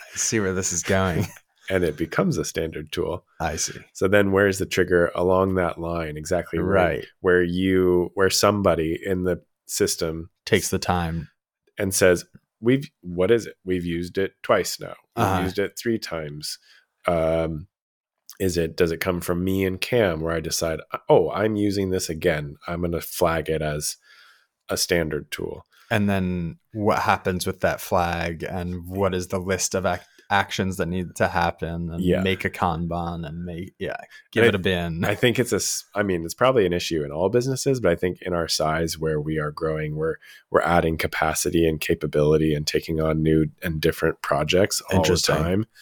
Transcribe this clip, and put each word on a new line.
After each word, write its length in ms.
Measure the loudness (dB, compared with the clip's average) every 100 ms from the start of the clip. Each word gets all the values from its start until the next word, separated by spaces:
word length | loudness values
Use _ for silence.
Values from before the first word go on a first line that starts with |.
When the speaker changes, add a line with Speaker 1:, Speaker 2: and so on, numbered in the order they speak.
| -12 -6
Speaker 1:
see 240 | -2 0
where 140 | 2
this 180 | 0 -2
is 100 | -2
going. 420 | 0 2 2 0 -2
<laughs> 60 | -8 _ _ -2
Speaker 2:
And 120 | 2
it 140 | 2 0
becomes 420 | -2 0 0 0
a 60 | -2
standard 460 | -4 -4 -6 -6
tool. 320 | -4 -4 -4 -10 -6
Speaker 1:
I 160 | -4 -2
see. 220 | -6 -8 -18
Speaker 2:
So 140 | -2 4
then 240 | 4 6
where's 260 | 4 4 2
the 80 | 0
trigger 460 | 0 4 4 4
along 400 | 2 2 4 4
that 260 | 2 0 -2
line 380 | -6 -6 -6 -8
exactly 400 | -4 -2 -2 -2
where, 100 | 2
Speaker 1:
Right. 380 | 2 2 0 -8 _
Speaker 2:
where 240 | 2 4
you, 680 | 4 2 2 4 6 4 2 2
where 160 | 2
somebody 680 | 4 4 4 4 2 0 -4 -2
in 160 | -2 0
the 180 | -2 -6 _ -8
system 640 | -2 -2 0 -4 -6 -10 _ 0
Speaker 1:
Takes 260 | 0 2
the 80 | -2
time. 500 | 0 -2 -2 -4 -8 _ _ _ _ -4
Speaker 2:
and 160 | -2
says, 320 | 4 6 4 0 -20 _ _
"We've, 300 | 0 0 -2 _
what 280 | -8 0 4
is 160 | 2 0
it? 80 | -10
We've 220 | -4 -2 -2
used 320 | -4 -4 -4
it 140 | -4 -4
twice 380 | 0 0 0 -8
now. 160 | -12 -16 _ -2
We've 80 | 0
Speaker 1:
Uh-huh. 160 | 2
Speaker 2:
used 160 | 0 -2
it 180 | -4 -4
three 220 | -4 -4
times." 580 | -4 -8 -8 -10 -12 -14 _ _ _ _ -2
Um, 640 | 0 2 0 -2 -6 -12 _ _ _ _ _ -20 -4
is 180 | -2 0
it, 180 | -2 0
does 160 | 0
it 60 | 0
come 220 | -2 -2
from 220 | -2 -2
me 200 | 0 0
and 160 | -2 -4
Cam 420 | -2 2 2 0
where 120 | -2
I 60 | -2
decide, 400 | -4 -2 -2 -4 -8 -6 4
"Oh, 220 | 4 4
I'm 260 | 0 0 0
using 360 | 0 0 0
this 180 | -2 -4
again. 460 | -2 0 0 -4 -10 -8
I'm 140 | -4
gonna 180 | -2 -4
flag 480 | -6 0 0 2 -2
it 140 | -2
as 360 | -2 -4 -6 -10 _ -20 -20 _ _ _ -8
a 60 | -4
standard 540 | 2 2 2 -4 -8
tool." 380 | -10 -10 -10 -16 _ -2
Speaker 1:
And 180 | 0 2
then 480 | 2 0 -2 -4 -8 _
what 240 | -2 0 2
happens 420 | 2 2 0 -2 -4
with 140 | -2
that 200 | -2 -2
flag, 640 | 0 0 0 -2 -4 -6
and 460 | -8 -6 -6 -8 -6
what 260 | -2 0
is 140 | 0 -2
the 120 | -4
list 360 | -2 -2 -2 -2
of 100 | -2
ac-, 160 | -4 -8 _ -2
actions 460 | -2 0 -2 -2 -2
that 80 | -4
need 280 | -4 -6 -2
to 120 | 0
happen, 600 | 0 -2 -2 -6 -6 -6
and 140 | -2
Speaker 2:
Yeah. 180 | 0 2
Speaker 1:
make 240 | 0 -2 -4
a 40 |
Kanban 760 | -2 -2 -2 -4 -4 -6 -8 -10
and 160 | -10
make, 300 | -10 -10 -12 -10
yeah, 180 | -8 -8 -14 -20 _
give 120 | 0
Speaker 2:
And 100 | 2
Speaker 1:
it 40 | 0
Speaker 2:
I 20 |
Speaker 1:
a 20 |
bin. 420 | 0 0 -2 -2
Speaker 2:
I 120 | -2 0
think 240 | 0 2
it's 120 | 0
a 40 | -2
s-, 280 | -2 -6 -6 -4
I 80 |
mean, 200 | -2 -2
it's 120 | -4 0
probably 320 | 2 4 2
an 60 |
issue 300 | 0 -2 -4
in 80 | -4
all 180 | -2 0
businesses, 500 | 0 0 -2 -2 0
but 120 | 2
I 40 | 2
think 260 | 0 -4
in 140 | -4 -2
our 120 | -2
size 520 | 0 0 0 -2 -2
where 200 | -2 -2
we 200 | -2 -4
are 100 | -4
growing, 460 | -4 -4 -2 -4 -4
we're, 220 | -4 -4 -12 -20 _
we're 100 | 2
adding 360 | 4 4 2 0
capacity 680 | -4 0 0 0 0 2 2
and 140 | 2
capability 720 | -2 -2 0 2 4 4 2
and 140 | 0 -2
taking 340 | -2 -2 -2
on 220 | 0 2
new 240 | 4 4 2 -2
and 180 | -6 0
different 400 | 0 2 0 -2
projects 600 | -2 0 2 4 2 0
all 80 | 0
the 60 | 2
Speaker 1:
Interesting. 380 | 4 2 2 0
Speaker 2:
time. 300 | 2 0 -2 -10